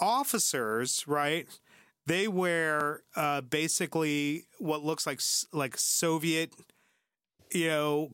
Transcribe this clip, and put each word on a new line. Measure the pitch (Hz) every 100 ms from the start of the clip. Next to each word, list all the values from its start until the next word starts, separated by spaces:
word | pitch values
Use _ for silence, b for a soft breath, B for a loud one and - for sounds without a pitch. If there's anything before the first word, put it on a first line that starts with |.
officers, | 190 247 285 220 - 139 110 113 123 - 143
right? | 147 147 165 131 - b b b b -
They | 175 214
wear, | 185 180 170 160 151 147 151 - -
uh, | 147 143
basically | 127 156 156 - 170 165 156 147 143 160 - -
what | 170 151
looks | 147 160 -
like | 131
s-, | - - -
like | 156 135 -
Soviet, | - - 170 160 165 160 160 - - b b b b _ _ _ -
you | 180 165
know, | 151 151 147 156